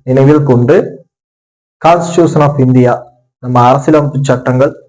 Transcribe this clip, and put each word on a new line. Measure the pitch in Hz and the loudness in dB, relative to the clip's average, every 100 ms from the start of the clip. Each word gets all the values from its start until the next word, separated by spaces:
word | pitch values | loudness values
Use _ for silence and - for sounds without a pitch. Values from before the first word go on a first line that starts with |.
நினைவில் | - 131 139 151 | -4 0 2 2
கொண்டு, | 139 120 120 185 - - - _ _ _ _ _ _ _ | 2 0 2 0 -2 -10 -20 _ _ _ _ _ _ _
Constitution | 156 175 170 - 165 147 | 0 0 -2 0 0 2
of | 143 143 | 0 0
India, | 127 127 123 120 - _ _ _ | 0 2 0 -2 -8 _ _ _
நம்ம | 127 123 | -4 0
அரசியலமைப்பு | 123 139 160 151 147 143 | 2 2 0 0 0 -4
சட்டங்கள் | - 123 131 127 147 - | -4 -4 -2 -2 -2 -4